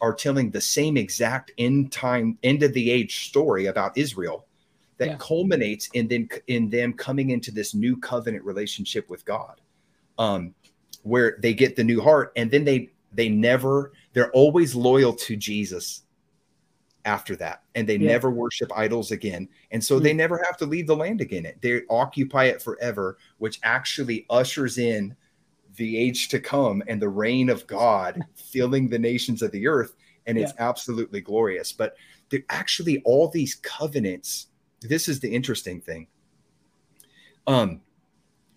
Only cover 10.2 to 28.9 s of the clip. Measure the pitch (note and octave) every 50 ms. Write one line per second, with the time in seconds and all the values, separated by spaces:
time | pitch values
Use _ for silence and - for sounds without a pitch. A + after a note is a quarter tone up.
10.2 | A2+ G#2+ G2+ F#2 F2 F2+ - _ _ _ _ _ _ _ - - _ G#2+ A#2 B2+
11.2 | A#2+ A2+ - - - A#2 A2+ G#2 C3+ B2+ - - A#2 A2+ A#2 A2 G2 D3 D#3 C#3+
12.2 | A#2+ - - A#2 A#2 A2+ C3 C#3+ D3 C#3+ C3+ B2+ B2 - _ _ _ _ G2+ G#2
13.2 | A#2 A2 G#2+ G#2+ A2+ A#2+ B2+ C3 B2+ C3+ C#3 C#3 C#3 C#3 - _ _ _ _ B2
14.2 | A#2+ - - C3 C#3+ D3+ D3 F3 E3+ C#3 A2+ A#2+ A#2+ B2 B2+ C#3 C3+ A#2+ A2+ -
15.2 | - - A2+ G#2 G2+ G#2+ G#2 G#2 G#2 F#2 F#2 F2 - - - - - _ _ _
16.2 | _ _ _ _ _ _ _ _ _ _ _ _ _ _ _ _ _ G#2+ G#2 -
17.2 | - - F#2+ D#2+ F2 E2 F2+ - _ _ _ A#2 A2 G#2 G#2+ G2+ G#2 - A#2 A#2+
18.2 | B2+ C3 A#2+ A#2+ A#2 A#2 - - A#2+ - F2 G2 A2 G#2+ A#2 A#2 G#2+ - G#2+ G2
19.2 | - G#2 F2+ F2 F#2 - _ _ _ _ G#2+ A#2 A2 - C#3 C3 C3+ D3+ D#3 D#3+
20.2 | D#3+ E3 F3 E3+ F3 F3 E3+ - E3 C#3+ D#3 F3 E3+ D3+ D#3 D3+ D#3 F#3 A3+ G3+
21.2 | C3+ - G2+ F2 E2 D#2 - - - B2 A#2+ A#2+ - - A2+ A#2 C3 C3 - C#3+
22.2 | C3+ C3+ - C3+ C3 B2+ - - - A#2 G2 - A#2+ A#2+ A2 G2+ G2 F#2 F#2+ -
23.2 | _ _ _ _ A2 A2 A2 - - A2+ A#2 C3 B2+ - - - C3+ A#2+ A#2 G#2+
24.2 | - - A2+ B2 C3 C3 - D3+ C3+ A#2+ - B2 A#2+ A#2 A2+ G#2+ G2+ G2 B2+ -
25.2 | _ _ _ _ _ _ _ _ _ _ - - A#2 A2 A2 A2+ A#2+ B2+ A#2+ -
26.2 | - - - - - - - C#3+ C3+ A#2 G2 G2+ G2+ A2+ A2+ G#2 G#2+ G2+ F#2+ G2+
27.2 | G#2+ A2+ B2 C3 B2+ B2+ A#2 - - - G2+ G2+ A#2 A#2+ G#2+ G2 F#2 F2+ F2+ F2
28.2 | E2 - _ - - - - C3 B2+ B2 C3+ C#3 C3 A#2+